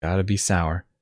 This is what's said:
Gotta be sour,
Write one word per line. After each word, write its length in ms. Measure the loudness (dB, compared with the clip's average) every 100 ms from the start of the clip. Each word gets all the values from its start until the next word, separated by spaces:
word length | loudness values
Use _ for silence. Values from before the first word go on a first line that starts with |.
Gotta 200 | -2 0
be 120 | 0 0
sour, 480 | 0 0 0 -2 -6 _